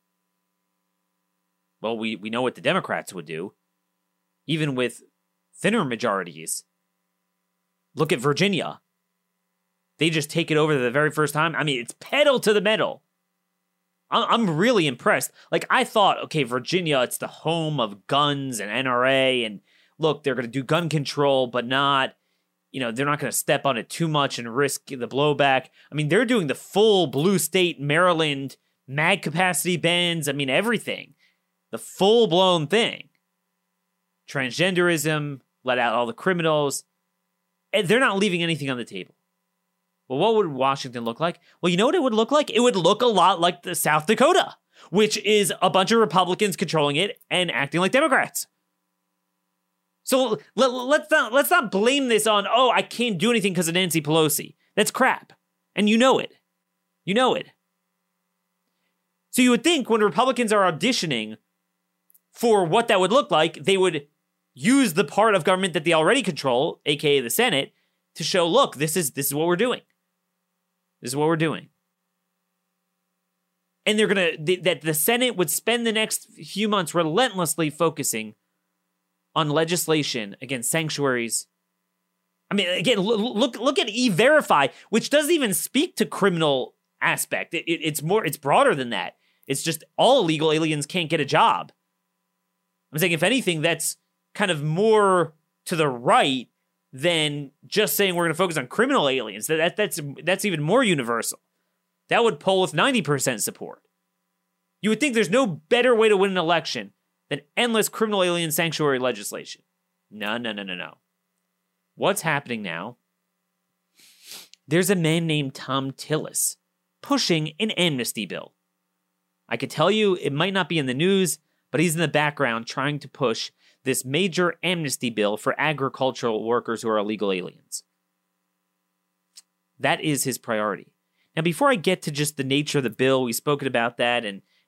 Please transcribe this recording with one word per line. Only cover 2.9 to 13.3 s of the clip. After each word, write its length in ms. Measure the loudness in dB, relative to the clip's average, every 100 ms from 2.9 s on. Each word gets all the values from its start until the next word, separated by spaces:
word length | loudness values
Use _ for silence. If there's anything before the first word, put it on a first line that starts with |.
| -6 -6
would 100 | -14
do, 300 | -10 -10 -10 -14 _ _ _ _ _ _ _ _ -6
even 280 | -4 -2
with 280 | -2 -4 -4 _ _ _ _ _
thinner 280 | -4 -2 0
majorities. 840 | -2 -2 -2 -2 -4 -12 -10 -10 -12 _ _ _ _ _ _ _ _ _ _ _ _
Look 180 | -4 0
at 80 | 0
Virginia. 600 | 0 2 0 0 -4 -10 _ _ _ _ _ _ _ _ _ _ _ _
They 120 | 0
just 200 | 0 -2
take 220 | -4 0
it 40 | 2
over 220 | 2 2
the 140 | 0
very 180 | 0 0
first 240 | 0 -2
time. 220 | 0 -2 0
I 80 |
mean, 160 | -2 -4
it's 140 | -6 -16
pedal 400 | -4 2 4 4
to 120 | 2
the 80 | 2
metal. 420 | 2 0 0 -4 _ _ _